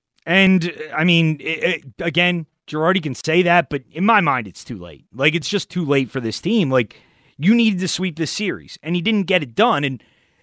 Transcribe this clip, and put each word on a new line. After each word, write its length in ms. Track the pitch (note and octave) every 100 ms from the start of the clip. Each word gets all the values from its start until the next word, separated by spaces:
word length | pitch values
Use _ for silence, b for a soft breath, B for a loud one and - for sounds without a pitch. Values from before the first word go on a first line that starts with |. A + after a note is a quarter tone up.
| _ _ -
And, 440 | F#3 F#3+ F#3+ E3+
uh, 240 | - D#3 C3+
I 80 |
mean, 340 | E3+ E3+ D#3+ D3
it, 220 | C#3+ D#3+
it, 200 | F3 E3 C#3 -
again, 460 | E3+ D#3 F3 F3 D#3 _ -
Girardi 360 | D3+ D#3+ F#3
can 120 | D3+ B2
say 260 | - E3
that, 280 | F3 F3 D3
but 140 | C#3+ B2+
in 140 | D3+ G3
my 160 | A3
mind, 260 | E3 C3 G#2+
it's 160 | -
too 140 | - A2
late. 260 | F2 D2 _
Like, 220 | G#2+ D3 D#3+
it's 140 | -
just 200 | G3+ -
too 140 | F3+
late 260 | D#3 C#3 B2+
for 120 | C3+
this 180 | A#2 -
team. 300 | E3 A#3 D3+
Like, 320 | C3 A#2+ - b b b b
you 160 | D#3
needed 280 | A#3 A3+ F#3
to 60 | F#3
sweep 260 | - F#3 D3+
this 160 | D#3
series, 480 | - G#3 G#2 D#2 -
and 140 | D#3 F3
he 60 |
didn't 220 | E3+ G#3+
get 200 | E3+ F3+
it 120 | C#3 A2+
done, 280 | A#3 D#3+
and 180 | C#3+ C3 _ _ _ _